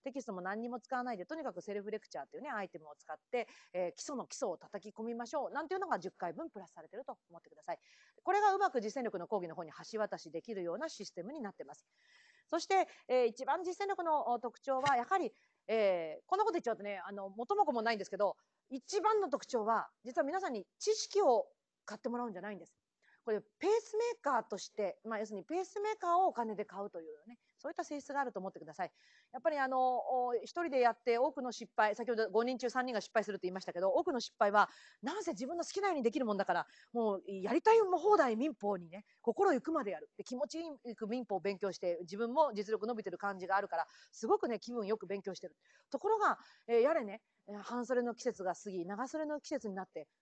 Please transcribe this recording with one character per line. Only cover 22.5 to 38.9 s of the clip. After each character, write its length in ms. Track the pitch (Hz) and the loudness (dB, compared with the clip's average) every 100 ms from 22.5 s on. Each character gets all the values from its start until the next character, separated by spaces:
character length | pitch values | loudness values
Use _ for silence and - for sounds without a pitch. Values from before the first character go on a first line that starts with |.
い 40 | 196 | -10
ん 20 | |
で 80 | 170 | -14
す。 100 | _ _ _ _ _ | _ _ _ _ _
こ 60 | - | -2
れ、 100 | 214 | -2
ペ 280 | - _ 349 | -4 _ 2
ー 20 | 453 | 2
ス 160 | - 427 | 2 0
メ 80 | 466 - | 0 0
ー 20 | |
カ 180 | - 247 | 0 0
ー 20 | 220 | 0
と 100 | 202 | -8
し 100 | - | -8
て、 260 | - 196 - | -4 -4 -4
ま 120 | 220 220 | -6 -4
あ、 20 | |
要 60 | 214 | -4
す 60 | |
る 60 | 208 | -8
に 60 | |
ペ 160 | - 339 | -4 -4
ー 40 | |
ス 140 | 359 427 | -4 -4
メ 140 | 427 | -2
ー 20 | 427 | -2
カ 180 | 349 349 | 2 4
ー 20 | |
を 80 | 370 | 4
お 60 | |
金 240 | - 226 202 | 2 -4 -4
で 80 | |
買 180 | 208 185 | -6 -6
う 80 | 202 | -8
と 100 | 180 | -8
い 40 | |
う 240 | 160 151 220 | -14 -16 -20
ね、 100 | 240 _ _ | -20 _ _
そ 120 | 302 | -10
う 20 | |
い 20 | |
っ 40 | - | -8
た 80 | |
性 160 | 320 294 | -8 -8
質 120 | 269 | -6
が 80 | 285 | -4
あ 40 | |
る 80 | 262 | -4
と 80 | 196 | -4
思 80 | 185 | -8
っ 40 | |
て 60 | 165 | -10
く 60 | |
だ 100 | 160 | -14
さ 100 | 156 | -8
い。 60 | 175 _ _ _ _ | -8 _ _ _ _
や 60 | - | -2
っ 40 | |
ぱ 80 | 330 | 0
り 80 | 294 | 2
あ 100 | 262 | 2
の、 100 | 262 | 4
お、 560 | 254 247 - 254 247 | 4 2 0 0 2
一 120 | 240 240 - | 0 -2 -2
人 100 | 339 | 2
で 100 | 262 | 6
や 100 | 240 | 6
っ 80 | 226 | 4
て 180 | - 233 | 2 4
多 140 | 294 | 4
く 80 | 285 | 0
の 120 | 254 | -6
失 200 | - 226 - | -6 -4 4
敗、 180 | 214 | 4
先 140 | 214 233 | 4 0
ほ 80 | 220 | 2
ど 120 | 220 | 4
五 120 | 196 | 4
人 160 | 240 247 | 2 0
中 100 | 247 | 0
三 160 | 254 | 0
人 80 | 254 | 0
が 80 | 220 | -2
失 120 | - | 2
敗 80 | 226 | 0
す 80 | 208 | 0
る 80 | 196 | -4
と 40 | |
言 80 | 180 | -4
い 20 | |
ま 80 | 185 | -4
し 40 | |
た 80 | - | -6
け 80 | 175 | 2
ど、 100 | 190 | 4
多 120 | 262 | 4
く 100 | 330 | 2
の 80 | 262 | -2
失 140 | - _ | -4 _
敗 140 | 202 | 6
は、 180 | 208 185 - - _ | 6 4 0 -20 _
な 140 | 247 392 | -6 -4
ん 60 | |
せ 100 | 339 | -4
自 140 | 196 254 | -4 -6
分 100 | 339 | -4
の 60 | |
好 80 | 320 | -4
き 100 | 392 | 0
な 80 | 403 | 0
よ 60 | |
う 20 | 311 | 2
に 60 | |
で 80 | 226 | 2
き 80 | 285 | 2
る 80 | 233 | 0
も 80 | |
ん 20 | 202 | 0
だ 80 | |
か 80 | 196 | 2
ら、 140 | 175 - - - | 0 -2 -14 -6
も 240 | 240 220 196 | 0 0 0
う 60 | 185 | -4
や 240 | 196 190 | -6 0
り 100 | 277 | 4
た 100 | 427 | 8
い 60 | 453 | 8
放 380 | 392 349 370 415 | 6 4 6 6
題 180 | 269 | 6
民 200 | 220 302 | 4 0
法 220 | 233 202 190 | 0 -2 -2
に 140 | 170 | -6